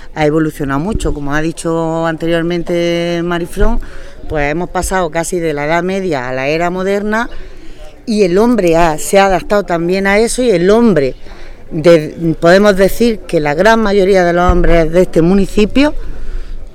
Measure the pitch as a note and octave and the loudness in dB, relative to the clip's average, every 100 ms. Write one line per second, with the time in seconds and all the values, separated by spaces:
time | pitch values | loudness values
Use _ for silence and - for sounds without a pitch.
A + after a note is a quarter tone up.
0 | - - D3+ D#3+ D#3 - C#3 C#3 F3+ A3 | -12 -2 0 2 0 -4 -4 -4 -4 -4
1 | D#3+ D3 C#3+ D3+ D#3+ D#3+ E3 E3 E3 E3 | -4 -4 -4 -4 -4 -4 -4 -2 -2 -2
2 | E3 D#3+ E3 E3+ E3 F3 E3 F3 E3+ E3+ | -4 -4 -2 -2 -2 -4 -4 -2 -2 -2
3 | E3+ E3+ E3+ E3+ F3 - G#3 A#3+ - - | -2 -4 -4 -4 -6 0 0 0 -2 -10
4 | - - - D#3 C#3+ D#3 F3+ F#3 E3+ F#3+ | -14 -14 -8 -4 -2 -2 -4 -4 -2 -2
5 | F3 E3 E3 F3+ E3 D3 D3 E3+ F3+ G3 | -2 -4 -4 -4 -4 -4 -2 -2 -2 -4
6 | F#3 C#3+ B2 C3 C3+ D#3+ F3 F3+ F#3+ G3+ | -4 -4 -4 -4 -2 -2 -2 -2 -2 -2
7 | G#3 G#3+ A#3+ - - - - - - - | -2 -4 -4 -8 -12 -14 -14 -14 -16 -14
8 | - G#3+ F#3+ F3+ A#3+ A#3 F3 E3 E3 D3+ | -4 0 2 2 2 2 2 4 2 0
9 | - G3 G3 F3+ - G#3 F#3+ E3+ E3+ F#3+ | 0 2 4 2 0 -2 -2 -2 -2 0
10 | G3 G3+ A3+ - B3 F3 F3+ A3 A#3+ D#3+ | 0 2 0 0 0 2 4 4 4 4
11 | C3 - - - - - - D#3+ D#3+ E3+ | 0 -4 -12 -14 -14 -16 -10 0 4 4
12 | D3+ - E3 D#3 E3 F#3+ G#3 G3 G3 - | 2 -4 -2 2 4 6 4 4 2 2
13 | A#3+ G#3+ - E3+ D3 D3 G#3 A3+ G#3+ G3+ | 0 0 -2 -2 0 2 4 4 2 2
14 | F#3 F#3+ F3 F3 F3+ F3 E3+ E3+ D#3+ E3+ | 4 4 2 2 2 4 4 4 4 2
15 | F3+ E3+ E3 G3 F#3+ - G#3 B3 D4 D4+ | 2 2 4 2 2 2 2 2 2 0
16 | - - - - - - - | -4 -4 -4 -4 -6 -8 -10